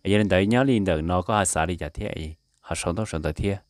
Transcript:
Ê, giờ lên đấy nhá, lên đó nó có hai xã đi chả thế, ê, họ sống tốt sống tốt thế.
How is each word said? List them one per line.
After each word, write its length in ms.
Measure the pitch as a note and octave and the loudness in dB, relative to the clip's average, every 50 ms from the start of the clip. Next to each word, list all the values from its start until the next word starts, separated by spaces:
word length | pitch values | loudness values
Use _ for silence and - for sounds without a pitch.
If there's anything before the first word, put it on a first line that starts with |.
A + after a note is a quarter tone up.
Ê, 100 | _ F#2+ | _ 2
giờ 60 | G2+ | 2
lên 120 | G#2 G#2+ F#2+ | 4 4 4
đấy 180 | F#2 F#2 G2 | 4 4 4
nhá, 160 | G2+ A#2 B2 C3+ | 4 4 2 4
lên 220 | C#3 B2+ A2 G2 | 4 2 2 2
đó 100 | F#2 E2+ | 2 0
nó 260 | D#2 D#2 E2+ F2+ F2+ | 0 0 0 0 0
có 140 | F2+ - A2 | 0 0 0
hai 100 | G#2+ F#2+ | 0 0
xã 200 | - - D#2+ D#2+ | 0 0 0 0
đi 100 | D#2+ F2 | -2 -2
chả 140 | E2 D2+ D2 | -6 -6 -10
thế, 180 | _ - G#2 | _ -8 -8
ê, 260 | - - - D#2+ D#2+ D#2 _ _ _ _ _ | -8 -8 -8 -10 -10 -12 _ _ _ _ _
họ 160 | _ - E2+ | _ -8 -8
sống 200 | - - F2+ E2+ | -4 -4 -4 -4
tốt 100 | G#2+ A2 | -4 -4
sống 160 | - - D#2+ | -4 -6 -4
tốt 100 | D#2 D#2 D#2+ | -4 -4 -4
thế. 220 | - - G2+ G2 G2 _ | -2 -4 -4 -4 -4 _